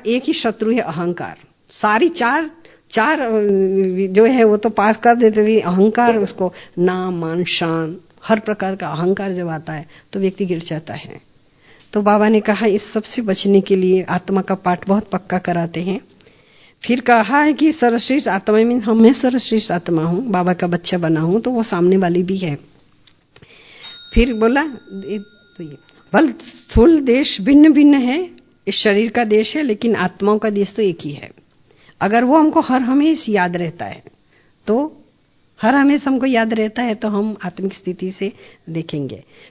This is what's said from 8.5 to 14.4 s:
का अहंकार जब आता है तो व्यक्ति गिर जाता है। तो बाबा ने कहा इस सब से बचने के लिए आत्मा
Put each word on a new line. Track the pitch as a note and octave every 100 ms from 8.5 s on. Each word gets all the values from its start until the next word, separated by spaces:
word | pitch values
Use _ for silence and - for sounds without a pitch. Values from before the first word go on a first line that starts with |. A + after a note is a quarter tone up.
| G#3 F#3+ F#3+
का | E3
अहंकार | D3+ F3 G3 G3
जब | F3+ F3
आता | D#3+ D#3
है | D#3 D#3+ - _
तो | G3
व्यक्ति | F#3+ F#3+ F#3+
गिर | E3
जाता | - D#3 -
है। | - - - _ _ _ _ _ - _
तो | G#3+
बाबा | G#3 G#3 G#3+
ने | A3
कहा | G#3 G3+ A3
इस | G3+ -
सब | A3
से | - -
बचने | G#3+ G3 G3+ G3
के | F#3+ F#3+
लिए | F#3 F#3
आत्मा | F3 F3 - G3